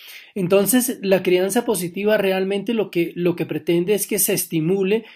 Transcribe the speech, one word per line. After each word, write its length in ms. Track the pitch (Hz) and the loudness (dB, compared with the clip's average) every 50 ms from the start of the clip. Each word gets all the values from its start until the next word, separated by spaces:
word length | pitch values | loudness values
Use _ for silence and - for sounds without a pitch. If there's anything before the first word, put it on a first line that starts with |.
| - - - - - - - | -20 -20 -20 -20 -20 -12 -8
Entonces, 680 | 208 180 170 196 196 202 - 254 254 247 - 220 - | -4 0 2 4 4 4 4 2 2 2 0 -4 -4
la 200 | 196 190 190 175 | 0 0 2 2
crianza 440 | 185 185 180 180 185 196 - 247 240 | 2 2 2 2 2 0 0 0 0
positiva 520 | 254 220 170 175 170 - 196 202 208 214 208 | 0 -2 -2 -4 -6 -6 -4 0 2 2 2
realmente 560 | 196 190 190 190 190 190 202 202 196 240 233 | 2 2 0 0 0 -2 -2 -4 -2 -2 -2
lo 160 | 220 196 190 | -2 -2 -2
que, 220 | - 175 170 165 - | -2 -2 -2 -2 -2
lo 200 | 170 175 175 165 | -2 -2 -2 -2
que 100 | 170 160 | -2 -2
pretende 480 | - 160 151 - - 170 170 175 185 208 | -2 -2 0 0 2 0 2 2 2 0
es 140 | 190 196 - | 0 -2 -2
que 100 | 226 196 | -2 -2
se 160 | - - 196 | 0 0 -2
estimule 680 | 165 - - - 160 156 165 196 202 190 190 208 226 220 - - | -2 -4 -4 -2 -2 0 0 0 2 2 2 0 0 -2 -6 -16